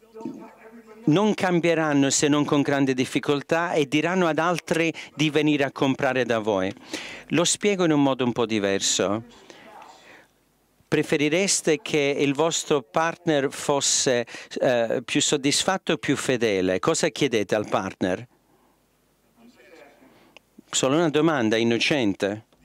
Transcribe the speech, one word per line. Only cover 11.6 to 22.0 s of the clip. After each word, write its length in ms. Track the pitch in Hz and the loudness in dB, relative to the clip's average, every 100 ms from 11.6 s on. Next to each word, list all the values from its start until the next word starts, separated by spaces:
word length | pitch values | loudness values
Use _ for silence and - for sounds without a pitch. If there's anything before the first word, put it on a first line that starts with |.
| - 147 | 0 -2
che 340 | - 156 139 - | 0 -2 0 0
il 160 | 139 | 0
vostro 480 | 139 165 160 - 147 | 2 0 -2 0 -2
partner 680 | 127 - 165 160 165 147 135 | 0 -2 -2 -2 -2 0 -2
fosse, 760 | - - 143 - - - 120 117 - - - | -4 -2 0 0 0 0 0 -2 -10 -14 -4
eh, 440 | 143 120 113 123 | 0 0 0 -4
più 180 | - 151 | -2 -2
soddisfatto 680 | - 151 135 131 - 190 - | 0 0 0 0 0 -2 -2
o 60 | 160 | -2
più 180 | - 131 | -2 -2
fedele? 640 | - 127 113 98 92 92 | 0 0 0 0 0 0
Cosa 300 | - 165 170 | 0 0 -2
chiedete 460 | - 143 113 101 110 | 0 0 0 0 -2
al 120 | 104 | 0
partner? 580 | 120 98 - 95 95 123 _ _ _ _ _ _ _ _ _ _ _ 233 - - 170 - _ - _ _ - _ - - | -2 -4 -4 -2 -4 -8 _ _ _ _ _ _ _ _ _ _ _ -20 -20 -20 -20 -20 _ -20 _ _ -20 _ -20 -8
Solo 260 | - 131 147 | -2 2 2
una 140 | 170 | 2
domanda 480 | 147 160 147 110 113 | 2 2 2 2 2
innocente. 880 | 117 117 - 151 | 2 0 0 0